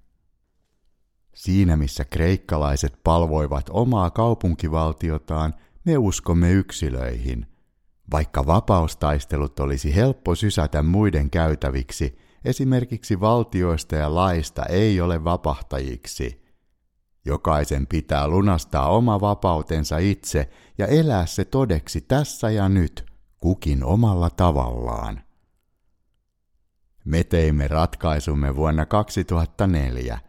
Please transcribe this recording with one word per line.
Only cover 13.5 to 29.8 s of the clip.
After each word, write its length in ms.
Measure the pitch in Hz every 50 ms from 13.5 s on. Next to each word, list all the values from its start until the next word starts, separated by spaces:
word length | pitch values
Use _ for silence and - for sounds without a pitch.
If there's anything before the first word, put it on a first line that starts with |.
| - 92 90 85 82 78 - - -
ja 180 | 76 73 76 78
laista 520 | 87 92 95 87 82 76 - - - -
ei 340 | - 87 95 110 110 101 90
ole 240 | 87 87 85 80 78
vapahtajiksi. 1200 | 85 87 90 - 76 71 - - - 71 67 67 67 60 58 - - - - 65 58 65 - _ _ _ _ _ _ _ _ _ _ _ _ _ _ _ _ _
Jokaisen 600 | - 73 - - 85 78 76 73 - - 67 67
pitää 420 | - - 78 - - 80 71 71 73
lunastaa 600 | 82 95 98 104 90 82 - - - 73 67 78
oma 320 | 92 113 123 117 104 95
vapautensa 760 | 101 101 101 - - 95 85 78 76 - 82 78 76 - 78 80
itse 520 | 92 101 95 - - - - 76 69 - - - - _ - -
ja 80 | 101
elää 400 | - 143 160 160 151 113 95 85
se 180 | 85 - - 92
todeksi 560 | - - 135 135 107 85 76 - - - 80
tässä 500 | - - 131 139 143 - - - - 110
ja 180 | 110 104 98 95
nyt, 380 | 98 95 82 76 - - - - - - _ _ _ _
kukin 460 | - 82 95 - - 78 71 65 64
omalla 460 | 64 90 110 120 107 92 87 85 82
tavallaan. 920 | - - 92 87 76 69 62 60 60 58 60 60 57 55 57 55 50 - - - _ _ _ _ _ _ _ _ _ _ _ _ _ _ _ _ _ _ _ _ _ _ _ _ _ _ _ _ _ _ _ _ _ _ _
Me 200 | - 76 82 85
teimme 440 | - - 85 80 78 76 73 69 69
ratkaisumme 880 | 76 78 82 82 - - - 82 76 76 - 76 73 71 71 71 65
vuonna 300 | 69 78 78 80 78 76
kaksituhatta 800 | - - 104 104 - - 98 85 - 92 82 82 - - - 104
neljä. 520 | 95 87 76